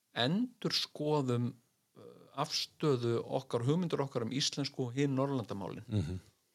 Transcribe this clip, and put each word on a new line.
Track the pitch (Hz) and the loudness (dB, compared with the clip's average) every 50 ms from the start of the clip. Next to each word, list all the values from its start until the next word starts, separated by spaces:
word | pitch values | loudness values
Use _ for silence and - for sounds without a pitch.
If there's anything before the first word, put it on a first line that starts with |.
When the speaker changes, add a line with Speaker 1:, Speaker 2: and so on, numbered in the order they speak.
| _ _ - | _ _ -2
Speaker 1:
endurskoðum, | 113 120 139 180 220 247 247 - _ - 165 - - - - - - 151 151 151 147 135 123 120 120 120 123 120 - _ _ _ _ _ _ _ | 0 2 2 2 2 0 -2 -4 _ -4 -2 0 -2 -2 -4 -6 -4 0 2 2 2 4 2 2 2 2 0 -2 -8 _ _ _ _ _ _ _
eh, | - 117 120 - - 85 - - | -20 -20 -20 -20 -20 -20 -10 -6
afstöðu | 135 151 - - - - - _ - 165 147 131 120 120 120 117 113 - | -4 -4 -2 -2 -4 -4 -6 _ 0 2 2 4 4 2 2 2 0 0
okkar, | 120 135 131 - - - 117 120 | -2 -2 -4 -2 0 -2 2 2
hugmyndir | 139 156 185 180 156 147 139 139 | 2 2 2 2 0 0 -2 -2
okkar | 135 - 120 113 | -2 -2 -2 -2
um | 113 | -2
íslensku | 120 131 - - - 143 143 139 - - 131 | 0 0 0 0 -2 -2 -4 -4 -4 -4 -4
og | 117 120 | -2 0
hin | 139 147 139 131 | 0 2 2 4
Norðurlandamálin. | 131 139 139 139 131 101 - 104 101 92 - - - 113 | 2 2 2 0 -2 -2 -4 -6 -6 -6 -8 -8 -10 -6
Speaker 2:
Mhm. | 120 107 101 78 76 90 90 - - _ _ _ _ | -2 0 0 0 0 -4 -8 -10 -14 _ _ _ _